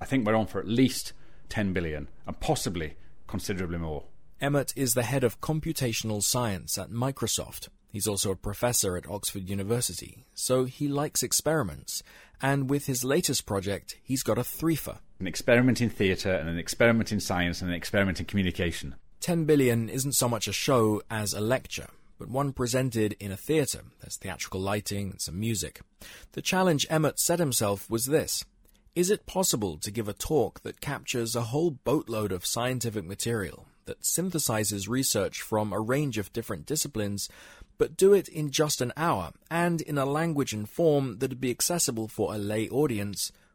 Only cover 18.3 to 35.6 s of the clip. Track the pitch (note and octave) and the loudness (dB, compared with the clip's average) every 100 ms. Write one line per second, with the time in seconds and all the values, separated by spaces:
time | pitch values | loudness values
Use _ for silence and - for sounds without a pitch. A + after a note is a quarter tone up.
18.3 | G2+ F#2 - F2 - C#2 - - - - | 0 0 0 -2 -2 -8 -12 -16 -8 -2
19.3 | E3+ D3+ D3 B2+ A#2 A2+ C3+ C#3 - B2 | 2 4 6 6 4 0 -2 0 2 2
20.3 | A2+ G#2 F#2+ - B2+ A2 G2+ - A2 G2+ | 0 -2 -2 4 6 6 2 -2 -4 -2
21.3 | G2 G#2+ B2+ - - - - - - - | -2 0 0 -2 -10 -12 -18 -20 -16 -6
22.3 | B2+ C#3+ B2+ B2 B2+ C3 A#2 G#2+ - - | -2 -2 0 0 2 2 2 0 0 -6
23.3 | - - D#3 C3+ - - - - - G2 | -6 0 2 2 -2 -10 -18 -14 -10 -8
24.3 | - - F#2+ G2 G#2+ - G2+ G2+ - - | -8 -6 -4 -2 -2 -4 -6 -6 -8 -8
25.3 | E2 A2+ G#2+ E2 - - - - - - | -4 -2 -2 -4 -10 -20 -20 -20 -20 -14
26.3 | - - F#3 F#3 D3 - D#3+ C#3+ - - | -8 -2 2 4 4 2 2 2 2 2
27.3 | E3+ D#3 A#2+ G#2 G2+ - A2+ B2 D3+ - | 2 2 2 2 0 -2 -2 2 2 2
28.3 | - - _ _ _ _ E3 F3+ G#3 - | -4 -6 _ _ _ _ 0 2 0 -2
29.3 | F#3 F#3 C3+ G2 D#2 - G#2 G#2 - - | 0 2 2 0 -4 -6 -4 -4 -4 0
30.3 | D3+ E2+ - - - C#3+ C#3 - B2 A#2 | 2 2 -2 -12 -10 -8 -6 -4 -4 -2
31.3 | A#2+ A2+ C#3+ E3+ B2+ - D3+ - A2 G#2 | -2 -2 0 0 0 0 0 0 -2 -2
32.3 | F2+ - A#2+ B2 B2+ A#2 G#2+ E2+ G2 A2+ | -2 -4 -2 -2 -2 -2 -4 -6 -6 -2
33.3 | A#2 F2+ - - _ - - - - F#3 | -2 -2 -8 -18 _ -14 -6 -2 -2 0
34.3 | E3 - A2 G2+ G2+ F#2+ B2+ C3 G#2+ F2 | 0 0 0 0 -2 -2 0 2 2 0
35.3 | - - G#2+ | -2 -2 0